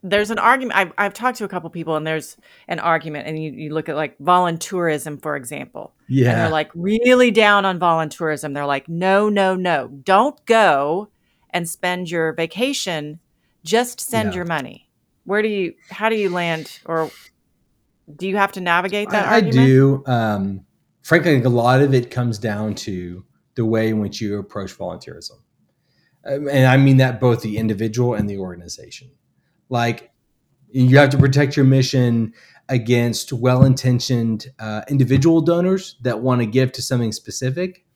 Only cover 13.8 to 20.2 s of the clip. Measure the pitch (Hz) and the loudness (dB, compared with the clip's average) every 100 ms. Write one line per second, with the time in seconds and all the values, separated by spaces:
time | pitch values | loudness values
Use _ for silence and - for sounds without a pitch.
13.8 | 247 - - 233 214 185 175 160 127 - | -2 -8 -6 -4 -4 -6 -6 -6 -6 -16
14.8 | _ _ _ _ - 202 220 208 180 - | _ _ _ _ -6 -2 -2 -2 -4 -8
15.8 | _ 190 220 220 196 180 175 160 147 - | _ -6 -4 -2 -2 -2 -4 -4 -8 -18
16.8 | - 165 156 - - _ _ _ _ _ | -8 -4 -4 -8 -20 _ _ _ _ _
17.8 | _ _ _ 147 185 202 196 196 180 170 | _ _ _ -10 -6 -2 -2 -2 -2 -2
18.8 | 185 208 208 208 202 233 180 127 131 131 | -2 -6 -4 -2 2 2 2 4 6 6
19.8 | 135 135 135 120 | 4 2 -2 -2